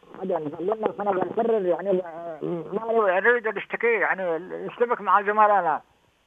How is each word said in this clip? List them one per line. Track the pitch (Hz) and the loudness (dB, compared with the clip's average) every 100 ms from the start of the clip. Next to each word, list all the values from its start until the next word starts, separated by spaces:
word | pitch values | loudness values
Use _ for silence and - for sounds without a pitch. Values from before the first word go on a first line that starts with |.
| - - | -20 -12
عدن، | 190 170 151 156 | -4 -4 -4 -6
ظلنا | 175 220 214 - | -2 0 -2 -2
احنا | 202 | -2
بنحرر | 190 180 - 233 226 180 | 0 0 0 2 2 2
يعني | 165 190 185 175 160 170 151 156 175 156 | 0 2 0 -2 -10 -12 -8 -6 -6 -4
ما | 196 226 226 202 180 | -6 0 2 4 4
نريد | 214 240 214 | 4 2 0
نشتكي | 196 - 196 233 | -6 -6 -2 0
يعني | 220 151 180 185 165 180 160 185 | 2 0 0 -2 -2 -4 -8 -8
نشتبك | - 240 175 | -2 -2 0
مع | 202 190 | 2 2
زملائنا، | 202 214 208 202 170 139 - _ _ _ | 4 4 4 4 2 -2 -6 _ _ _